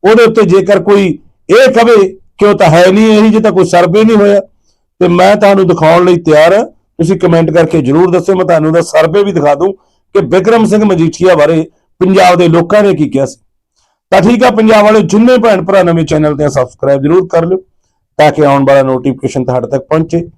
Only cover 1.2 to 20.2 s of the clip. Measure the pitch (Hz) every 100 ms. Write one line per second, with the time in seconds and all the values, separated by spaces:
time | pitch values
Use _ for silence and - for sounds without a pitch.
1.2 | _ _ _ 214 262 226 233 226 190 -
2.2 | _ _ 202 202 185 160 180 196 220 214
3.2 | 220 220 220 180 180 175 175 190 220 220
4.2 | 202 202 - _ _ _ _ _ 180 175
5.2 | 185 208 208 196 185 170 156 170 180 175
6.2 | 160 151 160 196 240 _ _ _ 165 190
7.2 | 180 165 165 160 160 165 123 151 185 180
8.2 | 180 185 180 165 156 165 170 156 160 190
9.2 | 202 165 147 143 180 190 _ _ _ 202
10.2 | 135 170 190 226 214 208 208 180 165 -
11.2 | 180 165 147 160 160 _ _ _ 185 190
12.2 | 180 175 175 165 170 208 202 147 143 135
13.2 | 135 - _ _ _ _ _ _ _ -
14.2 | 190 240 247 214 220 214 208 214 165 208
15.2 | 233 254 226 196 175 196 180 165 160 156
16.2 | 151 143 147 139 127 _ 139 139 139 175
17.2 | 170 170 165 185 - _ _ _ _ -
18.2 | 151 147 147 139 135 139 135 131 131 131
19.2 | 131 131 127 127 117 135 - 156 160 170